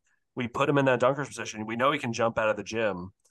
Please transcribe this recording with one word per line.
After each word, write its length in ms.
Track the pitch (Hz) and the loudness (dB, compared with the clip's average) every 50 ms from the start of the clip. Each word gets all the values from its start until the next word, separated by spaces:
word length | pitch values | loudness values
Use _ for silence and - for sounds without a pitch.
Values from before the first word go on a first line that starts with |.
| _ _ _ _ _ _ - | _ _ _ _ _ _ -8
we 140 | 127 123 | -6 -6
put 200 | 117 - 135 135 | -4 -2 0 0
him 100 | 147 143 | 2 4
in 80 | 143 135 | 4 4
that 140 | 135 127 117 | 4 4 4
dunker's 280 | 123 123 139 147 135 | 4 2 2 0 -4
position. 380 | - - 117 107 101 - 107 110 | -8 -8 -10 -10 -8 -8 -8 -6
We 100 | 110 113 | -4 -2
know 160 | 117 127 143 | 2 2 2
he 80 | 147 139 | 2 0
can 120 | - 120 | -2 -4
jump 260 | 113 107 117 117 113 | -2 0 0 0 0
out 120 | 117 110 107 | 0 0 0
of 80 | 104 | 0
the 60 | 104 101 | -2 -4
gym, 480 | - 110 113 113 104 95 90 90 98 - _ _ _ | -6 -4 -2 -2 -2 -2 -4 -8 -12 -14 _ _ _